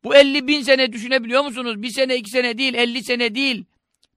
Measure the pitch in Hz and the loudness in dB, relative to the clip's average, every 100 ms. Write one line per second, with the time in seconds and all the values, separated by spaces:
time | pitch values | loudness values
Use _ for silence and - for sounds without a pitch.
0 | 226 277 285 277 262 294 254 262 262 226 | 6 6 6 2 0 -2 2 2 2 -4
1 | 240 262 226 247 285 233 247 214 240 226 | -4 -4 0 -2 -2 -6 -8 -6 -8 -2
2 | 262 254 208 247 247 226 269 247 240 240 | -2 -2 -2 -2 -2 -2 -2 0 -2 -2
3 | 208 247 240 220 277 226 - _ _ _ | -4 -2 -2 -2 -2 -2 -8 _ _ _
4 | _ | _